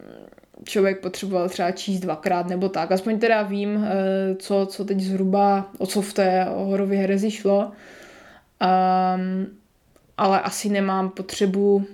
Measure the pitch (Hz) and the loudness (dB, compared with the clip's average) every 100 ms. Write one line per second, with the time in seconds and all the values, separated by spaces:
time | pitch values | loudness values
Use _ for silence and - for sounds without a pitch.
0 | 50 57 - - _ - - 208 196 190 | -20 -20 -20 -20 _ -20 -4 0 2 0
1 | 185 - 196 185 180 190 175 185 202 185 | -6 -8 -4 -2 -2 -2 -4 -4 -4 -4
2 | 180 156 196 175 180 180 190 175 165 190 | -4 -4 -2 0 -2 -2 -2 -2 0 0
3 | 220 214 226 220 196 202 202 208 208 190 | 0 0 2 2 0 -4 -2 -2 0 0
4 | 190 190 190 190 - 196 190 - 202 190 | 0 0 -2 -4 0 0 0 -4 -2 -2
5 | 190 190 190 202 202 196 190 - 190 208 | 0 0 2 4 4 2 -2 -6 -4 -2
6 | 196 - 185 185 185 190 196 196 196 196 | -2 0 2 2 0 -2 -2 0 0 0
7 | 190 196 214 214 196 202 202 - - - | 2 0 0 0 2 2 0 -6 -20 -20
8 | - - - - _ - 185 185 185 185 | -20 -20 -20 -20 _ -2 2 4 4 2
9 | 185 185 185 190 190 - _ _ _ _ | 2 0 -2 -4 -6 -10 _ _ _ _
10 | _ - 196 196 196 - 208 202 196 190 | _ 0 2 2 0 -4 -2 0 0 0
11 | 190 190 190 - 202 196 202 196 196 | -2 -4 -8 -2 0 2 4 2 0